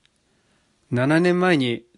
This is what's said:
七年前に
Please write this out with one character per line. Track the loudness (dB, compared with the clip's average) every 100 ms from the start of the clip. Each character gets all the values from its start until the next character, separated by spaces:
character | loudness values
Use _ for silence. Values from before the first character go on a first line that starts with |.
| _ _ _ _ _ _ _ _ _
七 | -4 0 2
年 | 2 0
前 | 0 0
に | -2 -6 -10